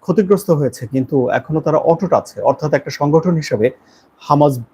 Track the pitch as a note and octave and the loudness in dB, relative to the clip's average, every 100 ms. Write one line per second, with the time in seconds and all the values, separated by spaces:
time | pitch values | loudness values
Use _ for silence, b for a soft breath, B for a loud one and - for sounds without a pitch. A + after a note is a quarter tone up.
0 | - F3+ F#3+ G3 - D#3 C#3 - B2 C3+ | 0 0 4 2 2 0 0 -4 -6 -4
1 | B2+ C#3+ B2 B2 - D#3 D#3 D3+ - E3 | 0 0 0 -2 -2 -4 0 0 2 0
2 | F3+ G#2+ - - G#2 C#3 D3+ D3 C#3 - | 2 -2 -2 -4 -2 -2 0 -2 -4 -4
3 | D3 D#3 E3 E3 D3 A#2 A#2 - b b | 0 2 2 -2 -2 -2 -2 -2 b b
4 | b _ - C#3+ D3 C3 A2+ | b _ -2 2 2 0 -10